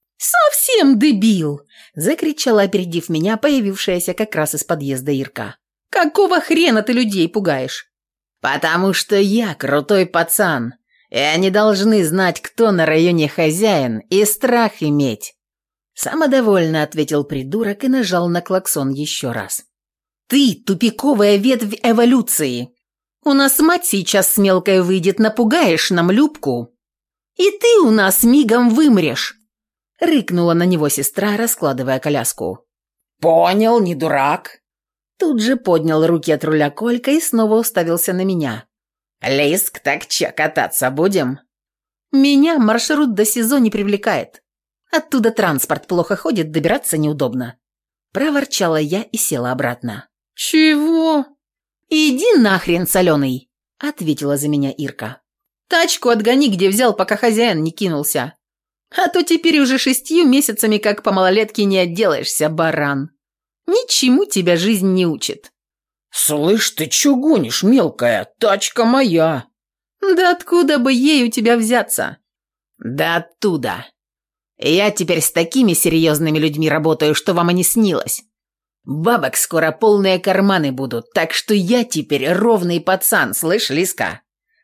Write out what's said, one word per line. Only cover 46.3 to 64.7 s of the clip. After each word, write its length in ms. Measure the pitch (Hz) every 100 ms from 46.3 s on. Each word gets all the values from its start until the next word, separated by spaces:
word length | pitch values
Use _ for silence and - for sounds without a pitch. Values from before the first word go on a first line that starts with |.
| 214 156
добираться 460 | 156 165 254 - 156
неудобно», 600 | 151 147 131 127 117 - _ _ _ _ _
проворчала 640 | 247 302 285 285 - 175 156
я 240 | 151 190
и 160 | - 220
села 340 | - 135 123
обратно. 560 | 127 123 120 120 107 - _ _ -
«Чего?» 920 | - 311 311 294 311 330 320 302 262 _ _ _ _ _ -
«Иди 460 | 311 302 254 466 349
нахрен, 480 | 214 185 - 170 175
Солёный!» 640 | 190 180 147 135 127 - _ _ -
ответила 580 | 294 294 156 143 143 143
за 100 | 147
меня 240 | 147 139
Ирка. 500 | - 139 - 110 131 _ _ _ _ -
«Тачку 420 | 330 339 - 247
отгони, 400 | 233 214 254 285
где 200 | 185 190
взял, 260 | 208 247 196
пока 220 | 185 202
хозяин 460 | 233 220 233 165
не 80 | 160
кинулся. 640 | - 190 147 147 143 131 - _ _ _ _ _ -
А 140 | 359
то 140 | 359
теперь 360 | - 330 330 311
уже 180 | 262 262
шестью 480 | 269 262 - 330 294
месяцами 520 | 269 - 208 220 208
как 260 | 214 208
по 80 | 214
малолетке 540 | 190 185 202 214 - 202
не 120 | 190
отделаешься, 720 | 180 170 202 147 - - 151
баран. 640 | 160 160 156 143 139 147 _ _ _ _ _ -
Ничему 600 | 427 494 - 254 269 403
тебя 300 | 202 175 170
жизнь 380 | 196